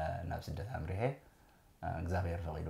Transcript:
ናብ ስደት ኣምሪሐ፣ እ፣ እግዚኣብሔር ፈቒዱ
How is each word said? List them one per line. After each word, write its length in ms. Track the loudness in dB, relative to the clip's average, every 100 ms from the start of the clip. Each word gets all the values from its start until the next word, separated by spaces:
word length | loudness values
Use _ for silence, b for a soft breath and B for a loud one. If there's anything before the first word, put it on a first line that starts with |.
| 2 0
ናብ 160 | -2 -2
ስደት 260 | -2 -4 -2
ኣምሪሐ፣ 300 | -2 0 2 2 0 B B B B B -6
እ፣ 80 | -2
እግዚኣብሔር 460 | 0 2 2 2 0
ፈቒዱ 280 | -2 -2 -2